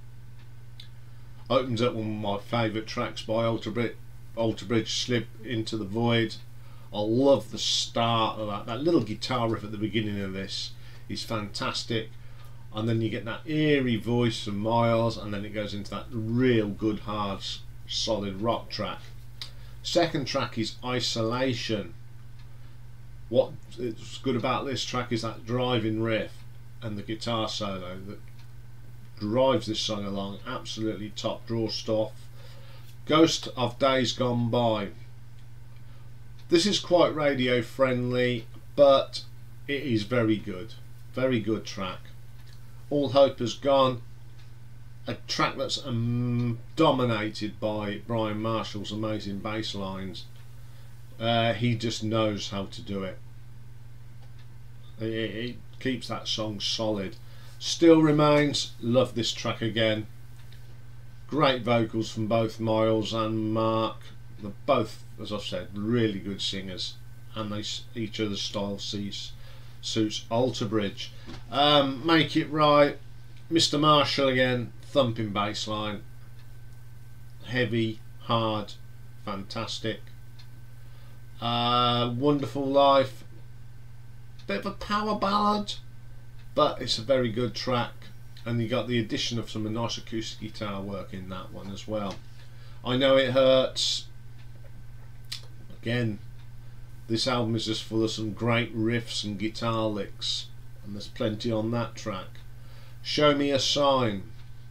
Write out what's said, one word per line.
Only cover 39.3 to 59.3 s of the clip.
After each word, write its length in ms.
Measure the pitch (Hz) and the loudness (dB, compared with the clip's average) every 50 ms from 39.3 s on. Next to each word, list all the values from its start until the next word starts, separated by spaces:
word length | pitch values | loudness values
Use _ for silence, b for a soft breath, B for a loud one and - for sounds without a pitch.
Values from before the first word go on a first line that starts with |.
| - - - - - - - | -12 -12 -12 -12 -12 -10 -6
it 160 | - 143 135 151 | -4 -2 -2 0
is 200 | 139 113 107 101 | 2 2 2 2
very 340 | 98 120 120 110 110 107 | 2 2 4 6 6 4
good. 380 | 98 95 101 95 90 90 - - - - - - - - - - | 2 0 -4 -6 -6 -8 -10 -10 -12 -12 -12 -12 -12 -12 -8 -4
Very 260 | 127 127 131 127 113 | 0 2 4 4 2
good 240 | 98 107 107 98 - | 2 2 0 0 -2
track. 360 | - - 98 95 92 - - - - - - - - - - - B B B B B B B B - | -6 -6 -4 -4 -4 -4 -6 -10 -12 -12 -12 -12 -12 -12 -12 -12 B B B B B B B B 0
All 200 | 147 147 143 123 | 0 2 2 6
Hope 320 | 113 139 196 123 - - | 8 8 8 8 8 2
Has 140 | 123 110 - | -2 -2 -2
Gone. 480 | - - 139 139 139 135 127 127 117 - - - - - - - - - - - - - - - - - - - - - 123 | 0 2 4 6 8 8 6 4 0 -6 -12 -14 -14 -14 -14 -12 -12 -12 -12 -12 -14 -14 -14 -14 -14 -14 -12 -12 -10 -8 -8
A 60 | 117 - - | -8 -8 -6
track 300 | - - - 156 135 - | -6 -2 0 0 0 0
that's, 280 | - 135 123 - - - | -2 -4 -2 -4 -4 -4
um, 720 | 139 120 113 117 120 120 120 123 120 120 120 120 120 117 120 - - - | -2 -2 0 2 2 2 2 2 2 2 2 2 2 0 -2 -6 -4 2
dominated 800 | - 160 151 135 127 123 120 113 107 107 107 104 - 104 101 98 - | 6 6 6 6 6 4 2 2 2 0 -2 -4 -4 -4 -4 -4 -2
by 420 | 107 107 107 107 104 101 104 107 - | -2 -2 -2 -2 -4 -4 -4 -6 -4
Brian 360 | - 117 113 110 107 107 107 110 | -2 -2 0 0 0 -2 -2 -2
Marshall's 500 | 113 113 107 98 - - 104 95 95 104 | 0 0 -2 -2 -4 -6 -8 -6 -6 -4
amazing 460 | 107 110 110 107 101 98 98 101 98 | -4 -2 -2 -4 -4 -4 -6 -6 -6
bass 360 | 101 107 107 113 110 - 101 | -4 -4 -4 -4 -4 -4 -6
lines. 500 | 101 98 95 95 95 95 95 - - - - - B B B B B B B B B B B B B B - - - | -6 -6 -6 -6 -6 -8 -8 -10 -10 -12 -14 -14 B B B B B B B B B B B B B B -14 -8 -2
Uh, 340 | 113 117 117 117 113 117 110 | 2 4 4 6 6 4 4
he 220 | 101 120 120 117 | 4 2 2 2
just 300 | 113 113 113 107 - 110 | 2 0 -2 -2 0 -2
knows 460 | 107 113 113 110 107 104 95 - - | 0 2 4 4 2 2 0 -4 -4
how 160 | 101 98 98 | -4 -4 -4
to 160 | 98 - - - | -6 -8 -10 -8
do 200 | 104 101 98 95 | -6 -4 -4 -4
it. 160 | 92 - - - - - - - - - - - - - - - - - - - - - - - - - - - - - - - - - - - - - - | -6 -6 -8 -12 -12 -14 -14 -14 -12 -12 -12 -12 -14 -14 -14 -14 -14 -14 -12 -12 -14 -12 -12 -12 -12 -12 -12 -12 -12 -12 -12 -12 -12 -12 -12 -12 -12 -10 -6
It, 60 | 110 | -4
it, 280 | 113 113 110 113 104 95 | -4 -2 -2 -2 -2 -4
it 220 | 110 120 123 120 - - - - - | -4 -6 -6 -8 -8 -12 -12 -10 -4
keeps 260 | - 131 127 110 - - | -2 -2 -2 -2 -2 -4
that 200 | 113 110 - - | -6 -6 -4 -2
song 320 | - - 110 110 101 98 | -2 -2 -2 -2 -4 -4
solid. 560 | - - - - 113 107 107 101 95 92 - - B B B B B B B B | -2 -2 0 0 2 2 2 0 -2 -4 -6 -8 B B B B B B B B
Still 440 | - - - - 170 165 165 160 156 | -4 -4 2 8 10 10 12 12 10
Remains, 680 | 151 147 151 151 147 147 147 147 143 123 - - - - - | 8 6 8 8 8 8 8 6 4 2 0 -2 -4 -6 -6
love 340 | - 117 120 131 123 117 - | 0 2 4 4 4 4 2
this 180 | 117 107 - | -2 -2 -2